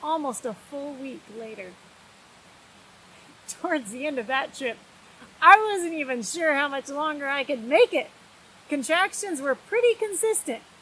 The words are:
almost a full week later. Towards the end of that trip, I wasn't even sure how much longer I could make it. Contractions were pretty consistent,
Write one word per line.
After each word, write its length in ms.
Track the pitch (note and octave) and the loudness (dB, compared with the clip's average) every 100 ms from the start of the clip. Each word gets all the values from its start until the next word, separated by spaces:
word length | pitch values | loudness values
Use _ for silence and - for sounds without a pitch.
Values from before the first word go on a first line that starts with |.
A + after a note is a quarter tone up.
almost 420 | D4 D#4+ C#4+ - A#3+ | -2 -2 -2 -4 -6
a 80 | |
full 400 | G3+ - C#4+ C#4+ | -8 -10 -10 -10
week 280 | C4 C4+ A#3+ - G#3+ | -10 -10 -12 -16 -14
later. 380 | A3 G3+ F#3 F#3 - - - - - - - - - - - - - - - - - | -14 -14 -16 -18 -20 -20 -20 -20 -20 -20 -20 -20 -20 -20 -20 -20 -20 -20 -20 -18 -16
Towards 440 | - F4+ D4+ G#3 | -8 -2 -2 -2
the 160 | B3 D4 | -6 -4
end 120 | C4 | -4
of 80 | G#3+ | -2
that 280 | C4 - | -2 -2
trip, 240 | - B3+ - - - - - - - | -6 -6 -6 -14 -20 -20 -20 -20 4
I 180 | D#4+ G#4 G#4+ | 10 10 8
wasn't 220 | G4 E4+ | -2 -4
even 300 | D#4+ C4 B3 | -4 -4 -4
sure 320 | G3 E4+ D#4+ | -4 -2 2
how 140 | C#4 D4 | 2 0
much 200 | C4+ C4+ | -4 -6
longer 400 | C#4 D#4 D4 C#4 | -4 -4 -4 -4
I 160 | C#4 | -2
could 180 | C4+ B3+ | -2 -4
make 300 | A3+ E4 A#4+ | 2 4 6
it. 180 | D4 - - - - - - - | 2 -4 -12 -20 -20 -20 -20 -6
Contractions 720 | D4 B3 E4 G4 - G4+ C#4+ | -4 0 2 2 -2 -6 -4
were 140 | C#4 | -2
pretty 400 | C4 - A4+ A#4+ | -4 -2 2 4
consistent, 680 | A4+ G#4+ F4+ A4 - D4 A3+ - - | 2 -2 -2 0 0 -2 -8 -10 -20